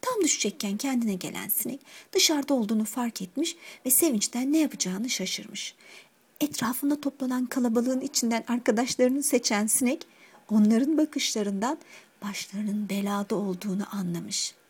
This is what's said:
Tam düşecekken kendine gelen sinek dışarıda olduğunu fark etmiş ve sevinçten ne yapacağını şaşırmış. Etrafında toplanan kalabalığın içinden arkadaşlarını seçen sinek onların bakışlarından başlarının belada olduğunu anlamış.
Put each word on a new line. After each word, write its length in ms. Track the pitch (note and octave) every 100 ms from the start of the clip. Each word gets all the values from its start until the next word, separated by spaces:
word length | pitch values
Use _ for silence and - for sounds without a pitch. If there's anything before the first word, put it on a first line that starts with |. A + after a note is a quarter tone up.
Tam 220 | - A#4+
düşecekken 520 | D#4+ - G#3+ - G3+ G3+
kendine 380 | C#4 C4 A#3
gelen 340 | F#3+ D#3+ - G3
sinek 320 | - - C#4 - - -
dışarıda 420 | - - D4+ C#4
olduğunu 300 | C#4 G#3 A3
fark 380 | G#3+ - A#3+ -
etmiş 340 | F#3 - E4 - - - B3+
ve 40 |
sevinçten 600 | - E4+ A3+ - A#3+ C4
ne 60 | D#4
yapacağını 520 | D4+ F#3+ - F#3 B3
şaşırmış. 640 | - F#3 - G#3+ G3+ - - - - - _ _ -
Etrafında 600 | D4 - A3+ B3+ C#4+ D4
toplanan 460 | C#4+ - B3+ B3+ B3+
kalabalığın 540 | - B3 A3+ A#3+ C4
içinden 440 | C4+ - A#3 A3+ A3+
arkadaşlarını 760 | A#3+ A#3 A3 B3 - B3+ C4
seçen 440 | C#4+ B3+ - G#3 A3
sinek 400 | - B3 D4+ - _ - - _
onların 480 | G#3+ G#3 A3+ C#4 D#4
bakışlarından 800 | D4+ C#4+ - A3+ G3+ G3 A3+ D#4+ - - - _
başlarının 680 | G3+ G3+ - G3 G#3 G#3 G#3
belada 480 | G3 G3+ G3+ G3+ G3+
olduğunu 500 | G3+ F#3 G#3 F#3+ G3
anlamış. 600 | G3+ F3+ E3+ G#3 G3+ - -